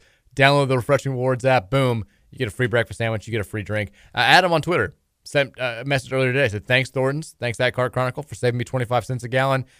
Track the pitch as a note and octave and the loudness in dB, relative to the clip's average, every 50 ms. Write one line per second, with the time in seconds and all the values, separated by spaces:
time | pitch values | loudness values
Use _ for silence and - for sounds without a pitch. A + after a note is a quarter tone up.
0 | _ _ _ _ _ _ - - C3+ C#3 C#3+ C#3+ C#3 C3 C3+ B2+ A2 - C#3+ C3 | _ _ _ _ _ _ 0 4 4 4 6 4 2 2 0 0 2 2 0 2
1 | - C#3 C3 B2 B2+ C3 C3 A#2+ B2+ C3 C3 B2 F#2+ F#2 C3 C#3 C3 B2+ A#2 A2 | 2 -2 -4 -2 0 0 0 0 2 2 2 2 2 0 0 2 2 2 0 -2
2 | G2 _ _ _ _ _ - C3 B2+ G#2 - - B2+ A2 A#2 A#2 A2+ - - - | -4 _ _ _ _ _ -8 -8 -8 -8 -2 -2 -2 0 2 0 0 -2 -4 -4
3 | A#2 A2+ A2+ G#2 - A2 A2+ A2 F#2+ - - G#2+ G2 - G#2+ G#2 G#2 - _ _ | -4 -4 -4 -4 -6 -6 -4 -4 -4 -4 -8 -10 -6 -4 -4 -4 -4 -6 _ _
4 | - - - B2 A#2+ B2 D3+ F3 F#3 F3 E3 D#3 - E3 F3 C#3 G#2 - - _ | -20 -10 -2 2 4 6 6 6 6 4 2 0 0 0 0 0 0 -2 -4 _
5 | _ _ _ _ _ - - C#3+ C#3 B2 - A#2+ B2+ B2 A2+ A2+ C3 C#3 C#3+ C3 | _ _ _ _ _ -4 -2 -2 -2 -2 -4 -6 -6 -6 -6 -6 -4 -2 -2 -2
6 | - - C3 C3 C3 B2+ B2 C#3 C#3 A2+ G2+ G#2 - - B2 C3 C3 - - C3+ | -2 -2 -2 0 0 0 2 2 0 0 0 -4 -2 0 0 0 0 0 -2 -2
7 | C3 C3 C#3 D#3 D#3+ - - - B2 A#2+ A2+ - B2+ B2 - B2+ B2+ A#2+ - B2+ | -2 -2 -2 -4 -8 -12 -12 -8 -6 -6 -2 0 -2 -2 0 0 -4 -2 -2 -2
8 | B2+ B2+ - D3+ C#3+ - G#2+ - B2 B2 A#2+ B2 A#2+ - - B2+ A#2+ A2 B2 A#2+ | -2 -2 -4 -8 -12 -12 -10 -2 -2 -2 0 -2 -6 -4 -4 -6 -4 0 -2 -2
9 | - - C3 A#2 A#2+ A2+ B2+ C3 C3+ C3+ C3+ C3 B2+ _ _ | -2 -2 -8 -8 -6 -2 -2 0 0 2 0 -2 -2 _ _